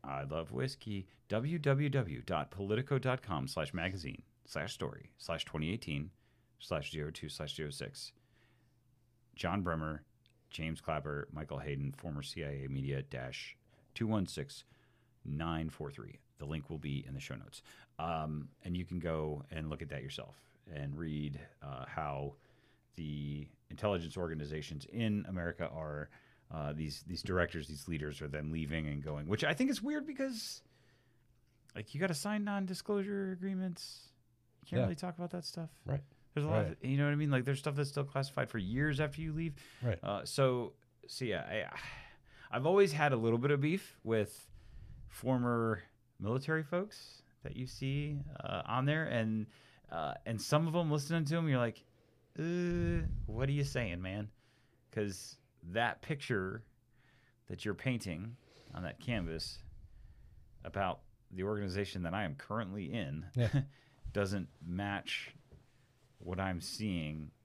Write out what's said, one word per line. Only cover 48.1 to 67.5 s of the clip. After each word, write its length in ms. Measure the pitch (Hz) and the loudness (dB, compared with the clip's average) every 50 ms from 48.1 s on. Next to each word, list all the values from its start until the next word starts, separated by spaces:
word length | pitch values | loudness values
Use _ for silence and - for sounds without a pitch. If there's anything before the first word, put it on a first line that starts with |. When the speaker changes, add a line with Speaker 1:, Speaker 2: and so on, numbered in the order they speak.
| 147 143 139 151 143 - | -2 -2 -4 -6 -8 -6
Speaker 1:
uh, 240 | - - - - - | -4 -2 -2 -2 0
on 180 | - 113 123 131 | 2 2 4 4
there, 220 | 143 151 160 160 | 6 4 4 2
and, 420 | - - 117 110 110 110 110 107 - - - - - - - - - | 2 2 4 4 4 2 2 0 -2 -8 -20 -20 -20 -20 -20 -12 -6
uh, 240 | - 82 78 71 - - - | -4 -2 0 -2 -2 -4 -4
and 140 | - 117 101 | -2 -2 -2
some 280 | - - 147 151 165 165 | 2 4 4 4 4 4
of 80 | 156 | 4
'em, 160 | 175 170 156 | 2 4 4
listening 320 | 147 151 135 147 170 165 156 | 2 2 2 2 2 2 4
to 120 | 139 160 | 4 2
'em, 120 | 170 165 156 | 2 4 4
you're 100 | 135 127 | 6 6
like, 260 | 120 117 113 - - _ _ _ _ _ _ _ _ _ _ | 4 2 0 -4 -16 _ _ _ _ _ _ _ _ _ _
"Uh, 680 | - 156 170 175 180 175 175 175 175 170 170 170 165 160 160 - - - | -2 0 0 2 2 2 2 2 4 4 4 4 4 2 2 0 0 0
what 220 | - 110 117 131 139 | -2 0 2 2 4
are 40 | |
you 100 | 143 147 | 4 2
saying, 400 | 139 139 - 127 117 95 85 87 | 2 2 2 0 0 0 0 -2
man?" 260 | 92 92 95 104 104 107 - _ _ _ _ _ _ _ _ _ _ _ | -2 -2 -2 -2 -4 -6 -8 _ _ _ _ _ _ _ _ _ _ _
'Cause 480 | - 113 104 101 95 - - - - _ _ _ _ _ | 0 0 0 0 -2 -6 -10 -14 -16 _ _ _ _ _
that 400 | - 85 90 110 117 117 - - | -10 -2 2 2 4 2 2 -2
picture 640 | - - 156 139 - - 123 98 92 92 101 113 110 - - _ _ _ _ - _ - - - _ _ _ _ _ | -4 -6 -4 -4 0 2 2 2 2 0 -4 -6 -10 -16 -20 _ _ _ _ -20 _ -20 -20 -20 _ _ _ _ _
that 180 | - 95 90 - | -10 -8 -4 -2
you're 100 | 107 98 | -2 -2
painting 640 | - - 135 123 110 - 95 82 82 98 113 120 - - - - - - - - | 0 0 0 0 0 -2 -4 -4 -4 -6 -8 -10 -14 -18 -20 -20 -20 -18 -12 -8
on 80 | 87 | -6
that 160 | 90 80 - - | -6 -6 -6 -6
canvas 640 | - - 120 104 87 82 80 80 - - - - - - - - - - - - - - - - - - - - - - - - - | -2 0 0 0 0 0 -2 -4 -4 -6 -10 -12 -14 -14 -14 -16 -16 -16 -18 -18 -18 -18 -18 -20 -20 -20 -20 -20 -20 -20 -20 -14 -12
about 380 | - - 101 98 92 85 - - - - _ _ _ | -4 0 2 2 2 0 -2 -8 -20 -20 _ _ _
the 140 | - 92 95 | -4 -2 0
organization 580 | 101 107 104 101 95 90 101 101 92 - 95 | 0 2 0 0 0 0 0 -2 0 -2 -2
that 100 | 90 82 | -2 0
I 120 | 87 104 104 | 0 0 0
am 100 | 82 71 | -2 -4
currently 580 | - - - 107 113 110 90 95 104 92 69 | -6 -6 -4 -2 -2 -2 -2 -4 -4 -4 -2
in 340 | 101 117 90 67 71 78 87 90 - | -2 -2 -2 -2 -2 -4 -6 -2 2
Speaker 2:
Yeah. 280 | 123 120 107 - 139 131 - - - - | 2 4 6 4 2 2 2 -8 -20 -20
Speaker 1:
<laughs> 280 | - - - - - | -20 -20 -10 -10 -2
doesn't 360 | - 104 101 95 104 101 87 76 - - | 2 2 2 2 2 0 -2 -4 -8 -12
match 720 | 78 85 87 92 101 101 101 95 - - - - - - - - - - - - - - _ - - _ _ _ _ _ - _ | -6 -4 -2 -2 0 0 -2 -2 -2 -4 -4 -4 -4 -8 -12 -18 -20 -20 -20 -20 -20 -20 _ -20 -20 _ _ _ _ _ -20 _
what 220 | - 85 90 90 | -6 -4 0 0
I'm 200 | 95 95 90 85 | 0 0 0 -2
seeing 720 | 80 - - - 107 107 92 85 78 76 76 78 76 73 - _ _ _ | -4 -6 -4 -2 0 2 2 2 0 0 -2 -4 -6 -10 -12 _ _ _